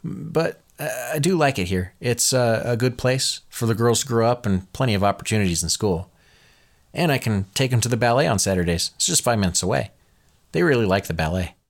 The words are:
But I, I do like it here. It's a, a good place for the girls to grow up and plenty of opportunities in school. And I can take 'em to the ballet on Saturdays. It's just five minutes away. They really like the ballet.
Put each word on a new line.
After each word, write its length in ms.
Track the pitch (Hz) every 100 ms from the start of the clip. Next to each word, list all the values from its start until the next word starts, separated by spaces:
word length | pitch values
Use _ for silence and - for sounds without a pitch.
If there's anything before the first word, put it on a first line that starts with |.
But 560 | - - - 160 165 - _ _
I, 340 | 147 123 123
I 40 | 156
do 160 | 151 185
like 220 | 143 135
it 100 | 87
here. 260 | 92 90 _
It's 320 | 120 117 -
a, 300 | 127 120 113
a 120 | 117 120
good 220 | 123 120
place 420 | 127 131 - - -
for 180 | - 113
the 80 |
girls 260 | 107 120 113
to 60 | 135
grow 200 | 117 113
up 160 | 120
and 260 | 104 95 -
plenty 220 | - 131
of 100 | 101
opportunities 580 | 101 98 - 110 98 82
in 60 | 85
school. 420 | - 104 85 90 _ _ _ _ _ _ _ _
And 200 | - 160
I 60 | 143
can 260 | - 104 98
take 180 | - 135
'em 80 | 123
to 60 | 117
the 80 | 120
ballet 300 | 120 120 160
on 120 | 95
Saturdays. 520 | - 92 87 87 - _
It's 100 | -
just 160 | 160
five 160 | - 113
minutes 240 | 95 85
away. 280 | 92 131 107 _ _ _ _ _ _
They 100 | 160
really 240 | 175 127 107
like 200 | 98 -
the 80 |
ballet. 400 | 82 80 90 87 _